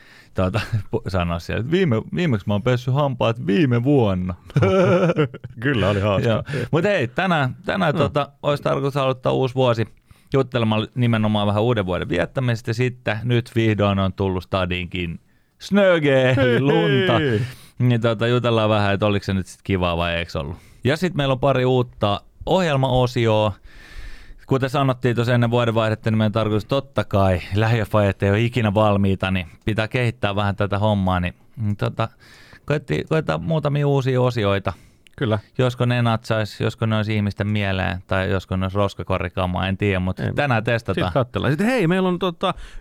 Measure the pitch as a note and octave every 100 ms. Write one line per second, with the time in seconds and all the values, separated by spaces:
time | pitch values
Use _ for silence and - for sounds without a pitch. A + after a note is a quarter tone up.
0 | - - - - F#2 G#2 - A2 - -
1 | - F2+ E2+ E2+ - F2 B2+ F3 F3 A2+
2 | - D3+ F3 G#2+ G#2 G#2 B2 B2 B2+ C3+
3 | C#3+ B2 A#2 A#2 D#3 G3 C3+ A#2+ C3 C#3+
4 | G#2+ F#2 F2+ F2 - C3+ F#3+ F#3+ F3+ F3+
5 | F3 D#3+ C#3 - - - B2+ A#2+ F#2 G#2
6 | G#2 F#2+ A#2+ G#2+ - C#3+ - D#3+ G3+ G3
7 | A3 - F#3 D#3+ B2+ B2 - G3 E3 E3
8 | - D3 - - D3 C#3+ C#3+ C#3+ C#3 C#3
9 | C3 B2+ C3 C3 C3 C3 B2+ A2+ G#2+ -
10 | _ - - C3+ B2+ B2 A2+ G#2+ A2 B2
11 | A#2+ A2+ G#2+ G#2 G#2 G#2 A#2 A2+ F2+ E2+
12 | F2 E3+ E3+ C#3 B2 A2+ - A2+ B2+ B2
13 | - A2 B2 A#2+ A#2+ A2+ A2+ G2+ G2+ G2
14 | F#2+ F2+ F#2+ F#2 - F#2+ F2+ F2+ E2+ F#2
15 | E2+ E2 _ _ _ - - G3 F#3+ E3+
16 | C#3+ C3 C3 B2+ B2+ A#2+ C#3 E3 E3 G3+
17 | F#3 - D3 G#2 B2 - - - B2 A#2+
18 | A#2 G#2+ A#2 B2 A#2+ A2+ G#2+ G#2+ G2+ G2
19 | G#2 G2+ - F#2+ F2 - - F#2+ F2 E2+
20 | E2+ E2+ E2+ - C#2+ - - - A#2+ D#3
21 | F3+ C#3+ C#3 B2+ C#3 C3 B2+ B2+ B2 -
22 | G#2 G2+ - - - F3 E3+ C3+ C3 B2+
23 | B2 B2 A2+ G#2+ G#2+ G2 - - - -
24 | - - - - - C3+ B2+ C#3+ C3+ B2
25 | B2+ A2+ A#2 B2 A#2 A#2+ A#2 A2 A2 G#2+
26 | A2+ A2 G#2+ A2+ A2 G#2+ - C#3 C3+ -
27 | - G2 F#2+ F2+ - G#2 A2 A#2 G2+ G#2+
28 | G2+ - G2+ G2+ A#2 A#2+ A2 G2+ G#2+ G2+
29 | G2 F#2+ F#2+ F#2 E2+ - - G#2+ A2 B2+
30 | A#2+ - G#2 G2+ G2+ F#2+ G2 G2+ A2 G#2
31 | F#2 F2+ F2 - - - G#2 G2+ A#2 -
32 | A2+ - - - - - - D3 C#3+ D3+
33 | - D#3+ D3 D#3 E3 D#3+ C#3+ C#3+ C#3+ C#3
34 | C3 B2+ B2 B2 G2+ G2 G2 - - _
35 | _ - A#2 G#2+ - - B2+ B2 B2 A#2+
36 | A#2 A2+ - A2 G#2+ - G#2+ - A2+ G#2+
37 | G#2+ A2 G2+ - G#2 G#2 G2 F#2+ F2+ F#2
38 | - F#2+ F#2 F#2+ - F#2+ F#2+ G2 G2 -
39 | F2+ F#2 F2+ - F#2 F2+ F#2 F#2+ G#2 F#2
40 | F#2 F#2 B2 A#2+ C#3+ A2+ A#2 A#2 - F#2
41 | F2+ C3+ B2 G2 F#2+ D3+ G#3+ C4 E3 F#3+
42 | F#3 F3 F#3 E3+ F#3+ - - -